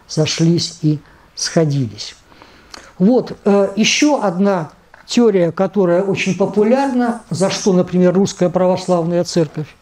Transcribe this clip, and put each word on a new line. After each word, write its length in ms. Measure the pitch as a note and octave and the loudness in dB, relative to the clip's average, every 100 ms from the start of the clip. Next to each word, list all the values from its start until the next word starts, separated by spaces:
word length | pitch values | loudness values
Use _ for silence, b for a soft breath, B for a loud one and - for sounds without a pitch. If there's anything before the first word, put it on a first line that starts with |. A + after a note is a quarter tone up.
| - | -6
сошлись 720 | - D#3 - E3 E3+ - - | -2 -2 0 0 0 -2 -4
и 180 | D#3 D3+ b b b | -2 -2 b b b
сходились. 840 | - - E3+ D#3 C#3+ A#2+ G#2 - - _ B B B B B B - | -10 -4 0 0 0 -4 -8 -16 -20 _ B B B B B B 0
Вот, 380 | F#3 B3 - - G#3 | 2 2 0 -4 2
э, 240 | G3+ G3 G3 | 2 2 0
еще 460 | A3 - D4+ C4 | -2 0 0 0
одна 480 | G#3 F3 G3+ F#3 D#3 - _ - - | -2 0 0 0 -4 -14 _ -20 -4
теория, 440 | A#3+ A#3 G3 E3+ | 2 4 4 0
которая 520 | D#3 F#3+ G3+ F3+ F3 | 0 -2 0 2 2
очень 340 | G3 F#3 F#3+ F3+ | 0 -2 -2 -2
популярна, 840 | G3 G#3 G#3+ C4+ C#4 B3 A#3+ A3+ - | 0 2 2 2 2 0 -2 -4 -8
за 200 | D3+ F#3+ | -4 -2
что, 240 | F#3 G#3+ | 0 0
например, 400 | F3+ F3+ F3+ F3+ | 2 2 2 2
Русская 360 | F3+ G3 - F3 | 2 0 0 -2
Православная 760 | F3+ F3+ F3+ F#3 F3+ E3 F3 | 0 0 0 -2 -2 0 -2
Церковь 520 | E3+ F3 D#3 - D3+ - | -2 -2 -2 -4 -12 -16